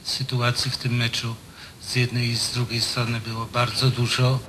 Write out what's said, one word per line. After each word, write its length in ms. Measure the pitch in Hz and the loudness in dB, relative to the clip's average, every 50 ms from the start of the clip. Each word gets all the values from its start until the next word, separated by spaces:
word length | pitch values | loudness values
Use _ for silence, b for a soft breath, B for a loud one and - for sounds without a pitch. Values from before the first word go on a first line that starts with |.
| - | -6
sytuacji 680 | - - - 135 - 131 123 120 123 123 - - 131 | -6 -4 -4 -4 -2 0 2 2 2 2 2 -2 -2
w 60 | 127 | -4
tym 180 | - - 123 117 | -4 -2 0 0
meczu 400 | 120 117 117 117 - - 117 113 110 - B B B B B B B | 2 0 0 0 -2 -4 -4 -6 -8 -14 B B B B B B B
z 140 | - - - | -8 -2 2
jednej 320 | 131 123 113 - 123 120 | 2 2 2 2 0 0
i 80 | 120 117 | 2 0
z 160 | 113 - - | 0 -2 -2
drugiej 300 | - 123 123 110 117 117 | 0 -2 -2 0 0 -2
strony 380 | 110 - - 127 120 113 117 113 | -2 0 0 0 0 0 0 -2
było 260 | 101 113 113 113 113 | -4 -4 -6 -6 -6
bardzo 440 | 104 98 120 123 117 110 - 131 131 | -2 0 0 2 2 2 2 4 4
dużo. 500 | 113 120 120 113 - - 127 123 131 127 - | 4 4 2 2 4 4 4 4 4 2 -2